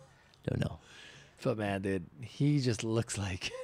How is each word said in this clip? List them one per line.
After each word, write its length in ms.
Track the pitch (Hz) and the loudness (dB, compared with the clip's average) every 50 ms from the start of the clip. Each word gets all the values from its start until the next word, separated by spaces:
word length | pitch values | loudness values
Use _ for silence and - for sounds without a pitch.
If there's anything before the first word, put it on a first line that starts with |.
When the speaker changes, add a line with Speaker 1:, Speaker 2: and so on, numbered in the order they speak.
| - - - - - - - - - | -20 -20 -20 -20 -20 -20 -20 -6 -2
Speaker 1:
Don't 140 | - - - | 0 2 2
know. 180 | - - 82 - - - - - - - - - - - - - | 0 0 -4 -8 -16 -18 -20 -18 -18 -18 -18 -20 -20 -20 -10 -4
Speaker 2:
But 140 | - 131 113 107 | -2 0 0 2
man, 240 | 104 101 98 98 | 0 0 0 0
dude, 220 | 98 98 98 95 82 - - - | 2 2 0 0 -2 -6 -12 -14
he 380 | 120 - - - 143 147 147 143 | -14 -8 -2 2 4 4 4 4
just 220 | 123 127 107 - 113 | 4 2 2 2 0
looks 320 | 113 113 117 113 - - | 0 2 2 2 0 -2
like 340 | 101 101 92 95 92 - - - - | -2 -2 -2 -2 -2 -4 -6 -8 -8